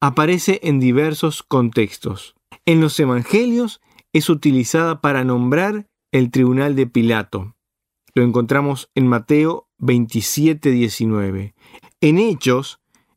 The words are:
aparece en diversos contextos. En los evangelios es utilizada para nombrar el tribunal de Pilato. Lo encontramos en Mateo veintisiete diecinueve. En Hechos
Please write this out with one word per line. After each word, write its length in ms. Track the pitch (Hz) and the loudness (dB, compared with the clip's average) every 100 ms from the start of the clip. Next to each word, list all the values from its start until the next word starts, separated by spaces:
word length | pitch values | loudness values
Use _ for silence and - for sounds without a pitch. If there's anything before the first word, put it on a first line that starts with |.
aparece 600 | 143 135 156 180 - 190 | -2 0 0 0 0 -2
en 160 | 165 139 | 0 0
diversos 640 | 127 123 156 156 160 - | 2 2 0 -2 -4 -4
contextos. 960 | - 135 117 120 104 - - 95 - _ _ - | -2 0 0 0 -2 -4 -10 -10 -14 _ _ -6
En 160 | - 160 | 0 2
los 180 | 151 - | 2 0
evangelios 800 | 135 123 120 208 240 233 233 - _ _ _ | 0 0 0 0 2 0 -2 -6 _ _ _
es 180 | 156 151 | -2 0
utilizada 680 | 151 151 131 120 160 165 151 | 0 2 2 0 0 -2 -2
para 240 | 147 139 | -2 0
nombrar 640 | 127 123 123 151 202 208 - _ _ | 0 0 0 0 -2 -4 -10 _ _
el 180 | 131 120 | 0 0
tribunal 460 | 131 123 131 143 135 | 2 2 2 0 0
de 100 | 123 | 0
Pilato. 680 | 120 113 110 98 98 101 - _ _ _ _ _ | 0 0 0 -4 -10 -12 -18 _ _ _ _ _
Lo 80 | 127 | 0
encontramos 680 | 123 120 117 139 143 135 - | 2 0 0 0 -2 -6 -6
en 140 | - 127 | 0 2
Mateo 600 | 120 107 151 156 - - - | 0 2 2 2 -2 -10 -8
veintisiete 920 | 127 123 117 113 - 143 156 156 143 | -2 0 0 -4 -4 0 0 0 0
diecinueve. 840 | 123 113 - 113 104 98 95 101 _ _ - _ - | 0 0 -2 -2 -2 -4 -6 -10 _ _ -20 _ 0
En 180 | 151 170 | 2 2
Hechos 600 | 226 165 127 127 135 - _ _ _ | 2 0 0 0 -2 -16 _ _ _